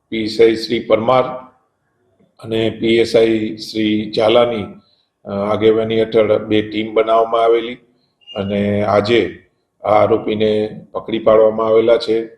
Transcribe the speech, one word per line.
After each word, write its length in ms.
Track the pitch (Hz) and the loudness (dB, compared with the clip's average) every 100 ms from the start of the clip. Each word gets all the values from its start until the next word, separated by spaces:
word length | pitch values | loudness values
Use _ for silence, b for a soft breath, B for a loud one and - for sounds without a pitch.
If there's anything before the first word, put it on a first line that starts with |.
| _ | _
પીએસઆઈ 480 | 113 107 - 113 110 | -8 -4 2 2 2
શ્રી 220 | - 117 | -4 -6
પરમાર 440 | - 110 117 131 127 - - _ _ _ _ _ _ _ _ _ | -2 -2 2 0 0 -6 -16 _ _ _ _ _ _ _ _ _
અને 320 | 110 113 113 | -4 -2 -2
પીએસઆઈ 880 | 110 113 117 113 117 113 113 107 107 | 0 2 2 4 4 4 2 -2 -8
શ્રી 560 | - 110 107 107 107 | -10 -4 -2 -2 -4
ઝાલાની, 540 | - 110 120 120 110 92 - b b b _ | -2 2 4 2 -2 -8 -14 b b b _
અ, 60 | 104 | -10
આગેવાની 680 | 101 104 107 110 110 110 113 | -6 -4 0 2 2 0 -2
હેઠળ 400 | 113 113 104 107 | 0 2 2 0
બે 240 | - 107 | 0 -2
ટીમ 320 | 107 107 110 | 0 -4 -4
બનાવવામાં 480 | 110 110 113 113 113 | -2 0 0 0 0
આવેલી 320 | 113 117 117 123 _ _ _ _ - 110 | 2 0 -2 -12 _ _ _ _ -14 -10
અને 460 | 98 101 101 104 | -6 -2 -2 -2
આજે 640 | 104 104 104 120 87 82 _ _ _ _ | 0 0 2 0 0 -6 _ _ _ _
આ 40 | 101 | 0
આરોપીને 920 | 107 104 110 - 107 107 107 107 - - | 2 2 0 -2 -2 -2 -2 -4 -8 -14
પકડી 260 | 98 - 113 | -12 -8 -2
પાડવામાં 480 | 113 110 110 110 110 | 2 4 4 2 0
આવેલા 300 | 113 113 117 | 2 2 2
છે 320 | - 110 113 | 0 -4 -4